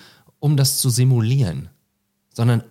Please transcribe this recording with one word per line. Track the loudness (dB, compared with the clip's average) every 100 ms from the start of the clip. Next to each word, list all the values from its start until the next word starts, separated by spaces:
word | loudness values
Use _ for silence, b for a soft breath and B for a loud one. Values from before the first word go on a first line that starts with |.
| B B B -6
um | 0 2
das | 0 0
zu | -2
simulieren, | 2 2 2 0 0 -2 -4 -14 _ _ _ _ _ _
sondern | -2 0 0 -4